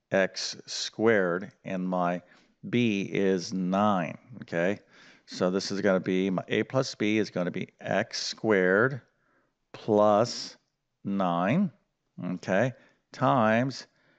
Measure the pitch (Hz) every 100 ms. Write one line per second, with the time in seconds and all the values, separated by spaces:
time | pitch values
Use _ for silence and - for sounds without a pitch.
0 | - 98 92 - - - - - - -
1 | 110 107 90 87 98 - - 95 92 90
2 | 87 90 - _ _ _ 104 117 120 98
3 | 92 98 98 95 82 95 90 95 107 95
4 | 78 - - - - 85 87 104 _ -
5 | - - - - 92 95 - 98 101 92
6 | 90 92 95 90 - 113 113 131 135 -
7 | 104 110 95 92 87 95 - - - 95
8 | 110 - - - 110 98 90 98 131 139
9 | - _ _ _ _ _ _ - - 104
10 | 107 104 117 - - - _ _ _ _
11 | 98 98 90 85 92 165 190 - _ _
12 | _ - 90 92 - 95 131 - _ _
13 | _ - 131 135 110 113 131 - - _
14 | _